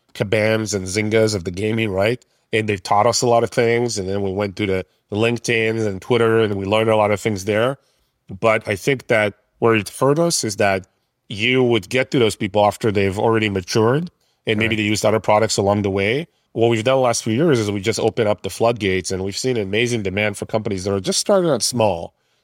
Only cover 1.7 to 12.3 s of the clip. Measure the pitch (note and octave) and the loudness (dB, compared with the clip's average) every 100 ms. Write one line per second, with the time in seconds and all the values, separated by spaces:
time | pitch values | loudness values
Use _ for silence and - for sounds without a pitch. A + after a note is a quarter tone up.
1.7 | A2+ A2+ F#2+ G#2 B2 _ _ - A2 G#2+ | -2 -2 0 0 -2 _ _ -4 -2 0
2.7 | G2+ - G#2 A2+ A2+ B2 A#2 A#2 - A#2 | -4 0 2 4 2 2 2 2 0 0
3.7 | A#2 A#2+ G#2 F#2 G2 G2 F#2+ G#2 F#2 G#2 | 0 -2 -4 -6 -4 -4 -4 -4 -4 -2
4.7 | F#2 - _ - G#2 A#2 A#2 - A#2 A2 | -2 -6 _ -8 0 0 0 0 0 0
5.7 | A2+ G#2+ F#2+ - A#2+ A2+ A2+ A2 G2+ G2 | -2 -4 -4 0 2 4 4 2 0 0
6.7 | A2 A2 A2 G#2 G#2 A2+ G2+ G2 G#2 A#2+ | 0 2 2 2 0 -2 -4 -2 0 0
7.7 | C#3 _ _ _ _ - G2 A2+ A2 - | -2 _ _ _ _ -18 -2 0 0 -2
8.7 | G2+ - C3+ - A2+ G#2 - _ - A#2 | -4 -2 -2 0 2 2 -4 _ -2 2
9.7 | A2 G2 - C3+ D3 E3+ - A#2 G2+ G2+ | 2 0 -2 0 2 0 0 -4 0 0
10.7 | F#2+ F#2 _ _ _ - G2+ A#2 C3 B2 | 0 -4 _ _ _ -14 -4 0 2 2
11.7 | A#2 - B2 C3+ C#3+ A2 | 2 0 -2 0 2 2